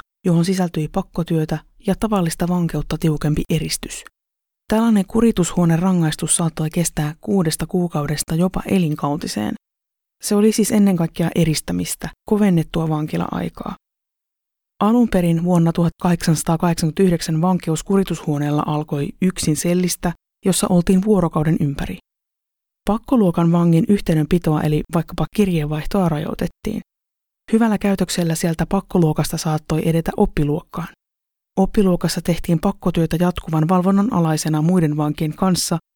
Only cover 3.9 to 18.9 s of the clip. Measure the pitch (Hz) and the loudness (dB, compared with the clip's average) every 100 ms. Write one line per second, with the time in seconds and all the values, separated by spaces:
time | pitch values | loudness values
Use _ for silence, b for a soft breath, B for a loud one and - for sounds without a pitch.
3.9 | - - _ _ _ _ _ - 220 233 | -16 -18 _ _ _ _ _ -2 0 2
4.9 | 208 180 220 233 214 170 - 170 165 190 | 2 2 2 2 2 0 2 2 2 2
5.9 | 180 156 - 156 - 165 - 156 180 165 | 2 0 -2 -4 -2 -2 -4 -4 -2 -4
6.9 | - 147 160 - 196 160 - 160 180 175 | -4 -6 -6 -2 0 0 -2 -4 -2 -2
7.9 | 151 147 147 - 160 185 - - 190 160 | -2 -4 -6 -4 0 0 -2 0 0 0
8.9 | 151 147 156 - 208 107 - _ _ _ | -2 -2 -4 -4 -6 -6 -6 _ _ _
9.9 | _ _ _ - 208 220 214 202 214 202 | _ _ _ -2 4 4 4 2 4 4
10.9 | 175 165 - 170 - 160 147 - 180 170 | 2 -2 -2 0 2 2 0 -4 -6 -6
11.9 | - - - - 208 208 170 156 165 160 | -8 -10 -8 -2 2 4 2 0 -2 -2
12.9 | 151 156 170 - - 175 - - 185 _ | -4 -4 -4 -4 -4 -6 -8 -12 -12 _
13.9 | _ _ _ _ _ _ _ _ - 202 | _ _ _ _ _ _ _ _ -2 2
14.9 | 240 226 185 175 165 175 175 165 170 165 | 4 4 2 2 2 2 2 2 2 -2
15.9 | - 170 170 - 151 - 160 139 - 160 | 0 0 0 2 0 0 0 0 0 -2
16.9 | 151 190 170 - 156 180 180 165 156 - | 2 2 2 -2 0 0 0 -2 -4 0
17.9 | 196 185 160 - 147 147 147 - 151 147 | 0 0 -4 -4 -2 0 -2 -2 -4 -4